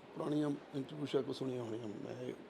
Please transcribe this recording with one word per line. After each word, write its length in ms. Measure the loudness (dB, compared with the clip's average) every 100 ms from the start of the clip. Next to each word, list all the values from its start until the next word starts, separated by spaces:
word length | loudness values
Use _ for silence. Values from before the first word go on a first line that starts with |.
| -8 -2
ਪੁਰਾਣੀਆਂ 360 | 2 4 4 2 -2 -4
ਇੰਟਰਵਿਊ 300 | -2 -2 2
ਸ਼ਾਇਦ 200 | 4 4
ਕੁਛ 120 | 0
ਸੁਣੀਆਂ 260 | 0 0
ਹੋਣੀਆਂ, 240 | -2 -2 -2
ਮੈਂ 340 | -4 -4 -4
ਇਹ 120 | -4 -6 -10